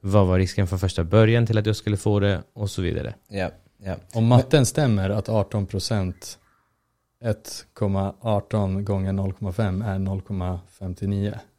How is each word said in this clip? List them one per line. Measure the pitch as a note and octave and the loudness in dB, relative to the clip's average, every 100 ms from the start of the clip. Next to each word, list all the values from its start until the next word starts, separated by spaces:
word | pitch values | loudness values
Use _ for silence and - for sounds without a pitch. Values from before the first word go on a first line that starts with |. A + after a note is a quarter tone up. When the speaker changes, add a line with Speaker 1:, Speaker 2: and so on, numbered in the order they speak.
Speaker 1:
Vad | G2 G#2 F#2+ | 4 4 6
var | F#2 | 4
risken | F#2 - F#2+ | 2 0 -2
från | F#2 | 0
första | F#2+ - | -2 -2
början | E2+ G#2+ A2 A#2 A#2 | 2 4 4 4 2
till | G#2+ | 0
att | G#2+ | 0
jag | G#2 | -2
skulle | - G2+ | -2 -2
få | - G#2 | 0 2
det? | G2+ F#2+ - | 2 0 -6
Och | - G#2 | -8 -6
så | - | -4
vidare. | F2 - - - _ | -4 -4 -6 -12 _
Speaker 2:
Ja, | G2 F#2 - _ _ | -6 -6 -8 _ _
ja. | G2 F#2 - | -10 -10 -8
Speaker 3:
Om | A2+ A2+ | 0 6
matten | B2 B2 D#3 B2+ | 6 6 4 2
stämmer | - C#3+ G#2 F#2+ | 2 0 2 0
att | G#2 - | -2 0
arton | A2+ G2 G#2+ G2 | 0 0 -2 -4
procent, | G2 - A2 F#2 F2+ - - _ _ _ _ _ _ _ _ | -4 -2 -2 -2 -6 -14 -20 _ _ _ _ _ _ _ _
ett | A#2 G#2 - - - | -4 -4 -6 -18 -18
komma | - G#2 F#2+ G2 - | -4 -2 0 -2 -4
arton | A#2 G#2 - A2 G2 F#2+ | -2 -2 0 -2 -2 -2
gånger | G2+ G2+ F#2+ | -2 -2 -2
noll | G2 G2 | -2 -4
komma | F#2 G2+ | -4 -6
fem | F2+ G#2+ F#2 | -2 -2 -2
är | A2 F#2+ | -4 -2
noll | F#2+ G2 | -2 -4
komma | - G2 F2+ F#2 - _ | -6 -6 -4 -6 -10 _
femtionio. | F#2 F2+ G2 G2 G2+ - - | -10 -6 -4 -2 -2 -6 -16